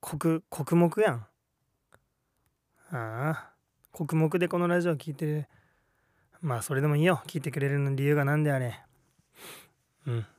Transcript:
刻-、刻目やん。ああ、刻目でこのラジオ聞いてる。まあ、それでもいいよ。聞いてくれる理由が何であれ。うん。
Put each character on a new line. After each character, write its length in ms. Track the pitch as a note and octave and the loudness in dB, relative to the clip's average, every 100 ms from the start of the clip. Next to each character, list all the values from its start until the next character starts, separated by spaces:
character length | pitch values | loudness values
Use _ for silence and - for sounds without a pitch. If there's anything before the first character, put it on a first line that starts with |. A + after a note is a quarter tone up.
刻-、 420 | - D3+ E3 D#3+ - | -8 -2 0 0 -4
刻 240 | - C#3+ E3+ | -8 2 4
目 260 | E3+ D#3 | 4 4
や 120 | G#3+ | 2
ん。 120 | A#2+ G#2 _ _ _ _ _ _ _ _ _ _ _ _ _ _ _ _ | 2 -8 _ _ _ _ _ _ _ _ _ _ _ _ _ _ _ _
あ 400 | C3+ A2+ A2+ D3 | -8 -6 -4 -4
あ、 180 | D#3+ - _ _ _ _ | -4 -8 _ _ _ _
刻 240 | - D#3 D#3+ | -8 -2 2
目 220 | D#3+ F3 | 2 2
で 100 | F3 | 0
こ 120 | F3 | 0
の 80 | F3 | 2
ラ 120 | F3 | 2
ジ 80 | F3 | 2
オ 80 | D3+ | -2
聞 180 | - | -4
い 20 | C#3 | -6
て 100 | D3+ | -2
る。 220 | D3+ D3 _ _ _ _ _ _ _ _ - | -2 -6 _ _ _ _ _ _ _ _ -8
ま 160 | E3 A#2+ | -4 -4
あ、 40 | |
そ 140 | - C3+ | -2 0
れ 60 | |
で 40 | D3 | 2
も 100 | D3 | 4
い 60 | |
い 40 | E3+ | 4
よ。 180 | E3+ - | 2 -2
聞 140 | D#3+ | -8
い 20 | |
て 80 | C#3 | -6
く 100 | C#3 | -4
れ 100 | C#3 | -2
る 260 | C#3+ C#3 C3+ | 0 0 0
理 100 | C#3+ | 2
由 80 | |
が 100 | D3 | 2
何 200 | C#3 D3+ | 2 2
で 80 | D3+ | 2
あ 80 | C3+ | 0
れ。 240 | B2 - - _ _ _ _ _ - - - _ _ _ C#3+ | -2 -8 -16 _ _ _ _ _ -20 -20 -20 _ _ _ -6
う 60 | |
ん。 160 | A#2 G#2 | -6 -6